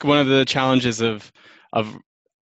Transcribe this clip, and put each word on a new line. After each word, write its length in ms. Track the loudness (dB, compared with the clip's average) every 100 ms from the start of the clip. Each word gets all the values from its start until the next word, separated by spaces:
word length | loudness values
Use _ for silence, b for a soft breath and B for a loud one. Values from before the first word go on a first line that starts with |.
one 160 | 0 2
of 80 | 4
the 180 | 2 2
challenges 560 | 0 0 2 0 -2
of, 320 | -4 -4 -12 b b b b
of 240 | -4 -4 -10 _ _ _ _ _